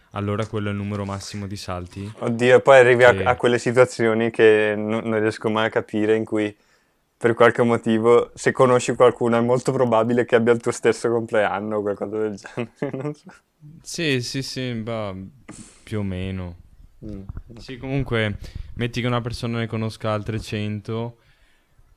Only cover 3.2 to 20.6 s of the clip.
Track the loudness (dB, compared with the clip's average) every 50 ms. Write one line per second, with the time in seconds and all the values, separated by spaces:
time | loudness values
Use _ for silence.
3.2 | 2 -2 0 2 2 2 2 2 0 2 4 4 4 4 2 0 0 2 2 2
4.2 | 0 0 2 4 6 6 6 6 4 2 0 -2 -2 -4 -4 -4 -2 -2 -2 0
5.2 | 0 -2 -2 -2 -2 -2 0 0 0 0 0 -2 -4 -2 -2 0 2 2 2 0
6.2 | 0 -2 -2 -2 -2 -4 -6 _ _ _ _ _ _ _ _ _ _ _ _ -2
7.2 | 0 2 4 6 6 6 6 4 2 2 2 0 2 0 0 2 4 6 6 6
8.2 | 4 0 -4 -4 -2 0 2 4 4 4 4 2 0 0 2 4 4 4 4 2
9.2 | 0 0 2 2 2 2 0 0 0 -2 -2 0 0 2 2 2 2 2 0 0
10.2 | 0 2 2 2 4 4 2 2 0 -4 -4 0 0 0 0 0 0 -2 -2 -2
11.2 | -2 -2 0 0 0 0 -2 -4 -6 -6 -4 -4 -4 -4 -4 -6 -6 -6 -6 -4
12.2 | -4 -6 -6 -10 -14 -12 -10 -10 -10 -10 _ -10 -10 -8 -8 -8 -10 -10 -12 -12
13.2 | -18 -20 -20 _ _ _ _ _ -20 -20 -20 -20 -18 -12 -8 -4 -2 -2 -2 -2
14.2 | -2 -4 -8 -8 -8 -8 -8 -8 -8 -8 -8 -8 -8 -6 -6 -6 -6 -8 -10 -12
15.2 | -14 -16 -18 -20 _ -20 -20 -20 -20 -20 -20 _ -12 -8 -6 -6 -4 -4 -6 -6
16.2 | -6 -6 -8 -8 -10 -12 -14 -16 -20 -20 _ -20 -20 -20 _ -18 -16 -14 -14 -14
17.2 | -14 -14 -14 -16 -16 -18 -20 -20 -18 -16 -14 -12 -8 -4 -4 -4 -2 -2 -2 -2
18.2 | -2 -2 -4 -8 -12 -14 -14 -14 -14 -10 -8 -6 -6 -4 -4 -4 -2 -2 -2 -2
19.2 | -4 -6 -8 -8 -6 -6 -4 -4 -6 -4 -4 -4 -6 -6 -6 -6 -4 -4 -4 -4
20.2 | -4 -6 -6 -6 -6 -6 -6 -6